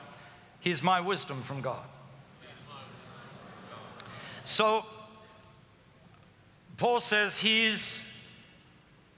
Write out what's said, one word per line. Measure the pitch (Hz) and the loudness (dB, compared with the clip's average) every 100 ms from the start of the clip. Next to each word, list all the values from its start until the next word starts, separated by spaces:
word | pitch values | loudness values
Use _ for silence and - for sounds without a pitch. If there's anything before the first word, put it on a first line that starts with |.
| - - - - - - | -18 -20 -20 -20 -20 -4
He's | 175 156 | -2 2
my | 175 180 | 4 4
wisdom | 180 180 - 135 | 2 -2 -4 -6
from | 113 139 | -8 -6
God. | 131 113 - - - - - - - - - - - - - - - - - - - 113 - - - - - - | -6 -6 -10 -18 -20 -20 -20 -20 -20 -20 -18 -18 -18 -18 -18 -18 -18 -18 -18 -18 -16 -16 -14 -12 -12 -12 -14 -6
So, | - - 214 220 - - - - - - - - - - - - - - - - - - - - | 2 4 6 4 0 -12 -20 -20 -20 -20 -20 -20 -20 -20 -20 -20 -20 -20 -20 -20 -20 -20 -18 0
Paul | 226 240 | 4 4
says | - 208 202 - | 4 4 4 2
he's, | 208 220 226 208 - - - - - - - - - - - - - | 4 4 4 2 2 0 -4 -12 -18 -20 -20 -20 -20 -20 -20 -20 -20